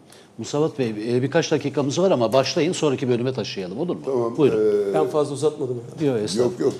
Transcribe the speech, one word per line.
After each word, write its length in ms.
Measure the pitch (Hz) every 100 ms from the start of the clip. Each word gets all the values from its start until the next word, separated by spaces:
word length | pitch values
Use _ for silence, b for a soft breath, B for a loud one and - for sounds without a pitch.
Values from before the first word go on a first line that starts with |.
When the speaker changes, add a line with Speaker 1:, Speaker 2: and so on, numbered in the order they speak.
| - B B B
Speaker 1:
Musavat 420 | 113 143 156 151
Bey, 100 | 120
e, 320 | 104 113 123
birkaç 300 | 131 165 156
dakikamız 480 | 151 143 139 139 127
var 120 | 190
ama 220 | 165 113
başlayın, 400 | 131 127 180 156
sonraki 360 | 180 151 127 127
bölüme 240 | 120 127
taşıyalım, 460 | 127 98 - 175 120
olur 160 | 175 208
mu? 60 | 131
Speaker 2:
Tamam, 320 | 131 117 131
Speaker 1:
Buyurun. 540 | 135 110 107 104 101
Speaker 2:
e, 20 |
Speaker 3:
Ben 140 | 156 139
fazla 260 | 151 139
uzatmadım 480 | 135 151 151 131 120 127
herhalde. 200 | - 147
Speaker 1:
Yok, 140 | 120
estağfurullah. 400 | 104 110 123 120
Speaker 2:
Yok, 140 | 143
yok, 0 | -